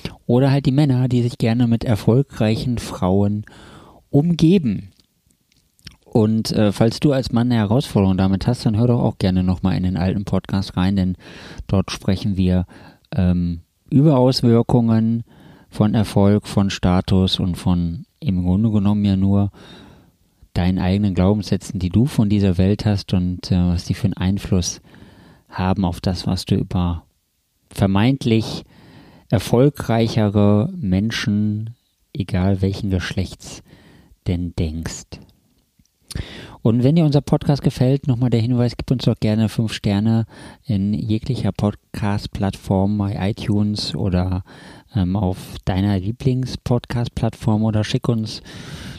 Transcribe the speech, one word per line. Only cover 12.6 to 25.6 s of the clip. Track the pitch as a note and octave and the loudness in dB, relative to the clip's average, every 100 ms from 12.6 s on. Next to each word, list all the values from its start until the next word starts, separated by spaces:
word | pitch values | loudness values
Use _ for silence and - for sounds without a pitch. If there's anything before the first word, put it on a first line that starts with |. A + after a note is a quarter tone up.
| F2 - - _ - | -2 -8 -20 _ -8
ähm, | - F2+ F2+ F2 E2+ - _ - | 0 2 2 -2 -4 -12 _ 0
über | C3 D#3 C3+ | 4 4 6
Auswirkungen | B2+ C3 B2 A#2 A#2 B2 A#2 A2+ A2+ A#2 - - - - _ | 4 4 4 4 4 2 4 2 2 -2 -6 -20 -20 -20 _
von | - G#2+ | 0 0
Erfolg, | A#2 G2+ - G2+ G#2 - | 2 0 4 4 4 0
von | - G2 | 0 0
Status | - F#2+ F2+ - F#2+ F#2 - | 0 0 0 2 2 2 0
und | F#2+ E2+ | -4 -2
von | - F2+ E2+ E2+ - - | 0 0 0 -6 -12 -10
im | C#3+ F#2 | -4 -2
Grunde | F2+ F#2+ A2+ | 2 2 2
genommen | G#2 G2+ G#2 | 2 2 2
ja | G#2 F#2+ | 2 2
nur | G2 G2+ G2+ - - - - - _ _ _ _ - | 4 2 0 -4 -20 -20 -20 -20 _ _ _ _ -8
deinen | - F2+ F#2 | -2 0 0
eigenen | F2+ G2 G#2 | 0 0 0
Glaubenssätzen, | F2+ F#2 G#2+ G2 F#2+ - F#2+ | 2 2 2 0 -4 -4 -6
die | F2 | -2
du | F#2+ C#3 | 0 0
von | - G#2 | 2 2
dieser | G#2 G2 F2 | 2 2 2
Welt | F#2+ G#2 | 2 2
hast | A2 G2+ - | 0 -2 -2
und, | F#2+ F2+ F2+ - | -2 -2 -4 -2
äh, | F#2 F2 | 0 2
was | F2 | 0
die | - | -2
für | F#2+ F#2+ | -2 -2
einen | |
Einfluss | - F#2 G2+ - F#2+ F2+ - - - - - - - _ | -2 -2 -2 0 0 -2 -6 -16 -20 -20 -20 -20 -20 _
haben | - | -4